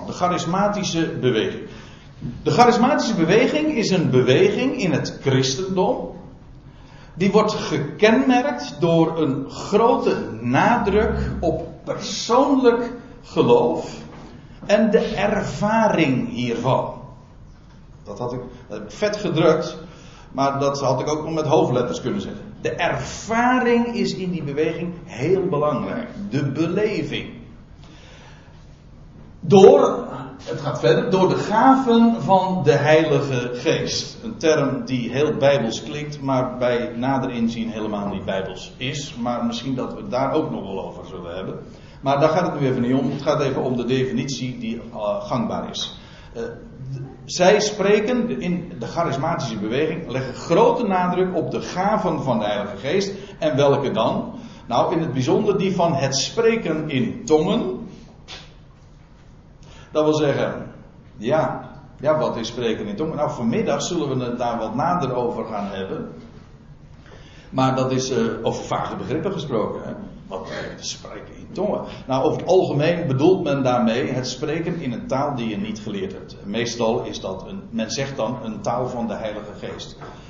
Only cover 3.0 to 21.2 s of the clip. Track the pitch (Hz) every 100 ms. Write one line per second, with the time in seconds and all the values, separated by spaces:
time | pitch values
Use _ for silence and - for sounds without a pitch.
3 | 226 180 160 214 269 302 311 233 165 180
4 | 135 127 123 139 370 240 262 - 185 151
5 | - - 139 127 131 - 190 190 180 254
6 | - - - - - - - - - -
7 | - - 190 202 - - - 151 - -
8 | 214 254 269 247 285 - - - 170 165
9 | 160 165 147 131 - - - 208 247 240
10 | 190 - - - 120 139 202 240 202 202
11 | 233 - - - 170 - - - 143 -
12 | - - - 254 285 269 240 233 240 -
13 | - - - 165 123 120 120 101 - -
14 | - - - - - - - 214 220 220
15 | - - 208 202 - - 208 226 208 165
16 | 143 120 113 120 123 113 127 120 - -
17 | - - - - - - - - - -
18 | - 104 120 127 - - - 104 101 -
19 | 208 - 170 151 165 160 - - - -
20 | - - - - 139 135 139 143 123 131
21 | 143 151